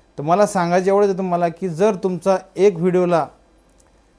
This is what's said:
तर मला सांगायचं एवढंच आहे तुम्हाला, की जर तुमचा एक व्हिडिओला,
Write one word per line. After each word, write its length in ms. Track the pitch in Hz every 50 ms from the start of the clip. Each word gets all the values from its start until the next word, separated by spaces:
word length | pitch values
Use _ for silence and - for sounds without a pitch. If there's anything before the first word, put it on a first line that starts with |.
| _ _ _
तर 60 | - 143
मला 220 | 156 175 196 208
सांगायचं 420 | 202 208 190 170 170 175 190 185
एवढंच 220 | 190 196 202 208 196
आहे 80 | 190
तुम्हाला, 320 | 175 190 180 175 175 175 170
की 200 | 165 - 190 185
जर 260 | 160 151 202 220 208
तुमचा 420 | 175 196 190 180 160 - 196 190 185 - - -
एक 220 | 156 190 208 180
व्हिडिओला, 500 | 160 175 185 175 180 180 170 175 160 139 - - _ _ _ _ _ _ _ _ _ _ _ _ _ _ _ _